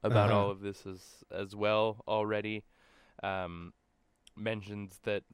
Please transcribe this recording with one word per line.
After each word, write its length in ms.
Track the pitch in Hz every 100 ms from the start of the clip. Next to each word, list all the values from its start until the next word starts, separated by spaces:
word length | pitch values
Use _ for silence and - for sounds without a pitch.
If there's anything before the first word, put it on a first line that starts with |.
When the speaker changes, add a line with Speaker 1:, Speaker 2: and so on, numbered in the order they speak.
Speaker 1:
about 260 | 107 107 104
Speaker 2:
Uh-huh. 80 | 101
Speaker 1:
all 120 | 101
of 100 | 98
this 260 | 101 98 98
as, 380 | 92 - - -
as 260 | 92 98 104
well 460 | 104 107 110 107 -
already. 580 | 107 107 104 107 107 - _ _ _ _ -
Um, 500 | 98 95 90 85 85 - _ _ _ _ _ -
mentions 640 | 110 107 98 104 98 -
that 200 | 110 101 -